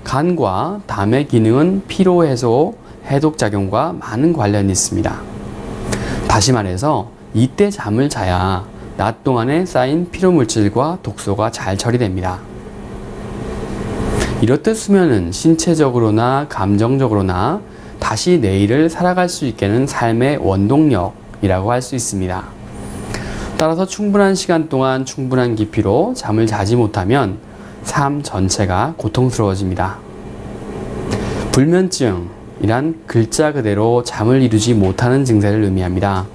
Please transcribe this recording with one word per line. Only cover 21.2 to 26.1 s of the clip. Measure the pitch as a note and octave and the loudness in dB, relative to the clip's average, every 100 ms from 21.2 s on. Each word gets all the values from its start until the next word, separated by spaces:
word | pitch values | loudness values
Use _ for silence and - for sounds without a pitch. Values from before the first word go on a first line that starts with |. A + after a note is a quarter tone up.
| - - G2 F#2 G2+ | -20 -4 0 0 0
할 | B2 | -2
수 | B2+ C3 | -2 -6
있습니다. | - G2 F#2 F#2 - - - - - - - - - - - - | -4 -4 -4 -6 -8 -16 -16 -14 -12 -10 -8 -8 -8 -8 -8 0
따라서 | D#3+ E3 F#3+ | 0 2 -2
충분한 | - G#3 G3+ G3 | -2 0 4 4
시간 | F#3+ - E3 D#3+ | 2 2 0 2
동안 | C3 C3 C3 C3 | 0 2 0 -4
충분한 | - C3 B2+ B2 A2 | -6 -2 0 2 0
깊이로 | G#2 - G2 A2+ G3+ | -2 0 2 2 2